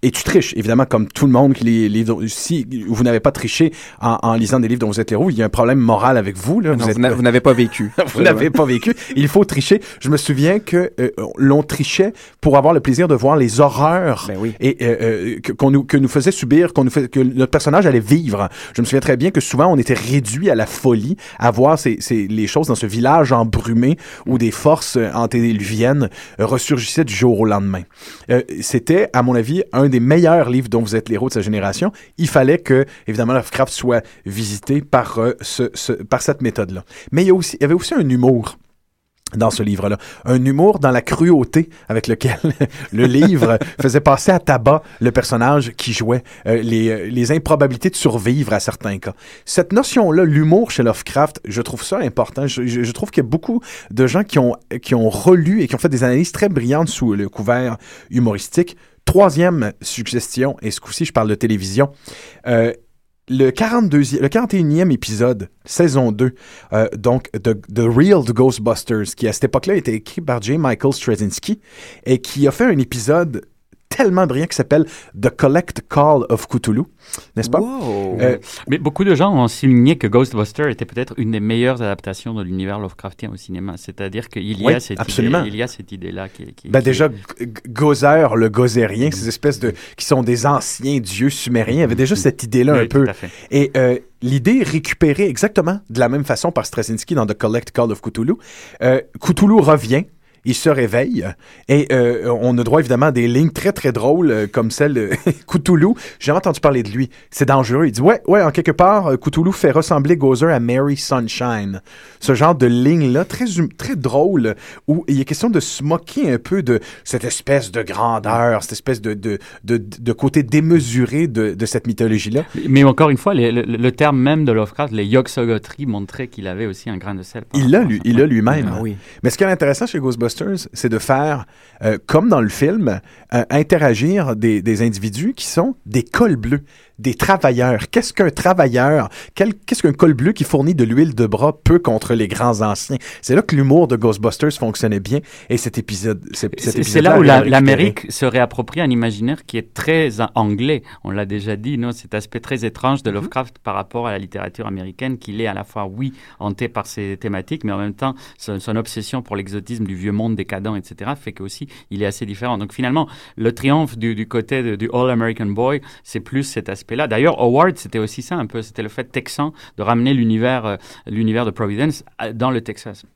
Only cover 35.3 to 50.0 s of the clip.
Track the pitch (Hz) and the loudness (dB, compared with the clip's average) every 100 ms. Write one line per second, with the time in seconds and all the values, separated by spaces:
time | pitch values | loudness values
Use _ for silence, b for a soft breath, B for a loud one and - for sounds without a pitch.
35.3 | 120 - - 123 - - 117 104 127 - | -2 -8 -4 -4 -4 -6 -6 -2 -2 -2
36.3 | 143 127 - 98 92 - B B 139 190 | -2 -2 -4 -6 -6 -14 B B 0 4
37.3 | 185 165 - 143 170 - 320 156 127 123 | 4 2 -2 0 0 0 0 2 2 4
38.3 | 123 110 - _ _ _ _ _ _ - | 2 -2 -12 _ _ _ _ _ _ -10
39.3 | 104 113 104 104 98 101 101 B B - | -2 0 0 -2 -2 -2 -4 B B -2
40.3 | 127 127 139 185 202 139 123 - - 165 | 0 2 2 2 4 2 0 -2 0 4
41.3 | 165 120 156 165 B B 113 - 110 131 | 4 4 0 -2 B B -4 -2 -2 -2
42.3 | 113 160 135 139 - 135 101 127 127 170 | -2 -4 -2 -4 -4 -10 0 2 4 4
43.3 | 170 117 113 - - 135 127 143 139 - | 4 2 2 -2 -2 2 2 4 4 4
44.3 | 180 - 131 113 151 B B 120 120 117 | 2 2 2 4 2 B B 0 0 0
45.3 | 123 120 147 120 - - 113 113 123 - | 0 2 2 0 -6 -6 -4 -2 -2 -4
46.3 | B - 113 117 113 113 110 92 123 117 | B -2 -2 0 0 0 -2 -4 -2 0
47.3 | 156 151 151 139 120 185 - 143 113 101 | 0 2 2 2 0 -4 0 -2 0 0
48.3 | 135 120 104 - - 107 98 - - B | 0 0 -2 -4 -6 -8 -8 -10 -14 B
49.3 | B - - 170 202 269 - | B -4 0 2 0 2 2